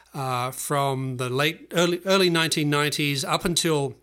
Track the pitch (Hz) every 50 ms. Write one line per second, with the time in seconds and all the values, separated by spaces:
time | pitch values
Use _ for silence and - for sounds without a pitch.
0 | _ _ - 147 135 131 127 123 123 131 131 - - - 151 139 139 139 135 131
1 | 131 131 127 123 131 123 123 135 147 156 160 - - - - 170 175 175 175 175
2 | - 190 190 196 190 175 170 165 160 156 - 170 151 147 147 147 147 147 139 -
3 | 151 143 143 135 135 - 156 165 - 190 170 - - 165 156 143 139 131 117 -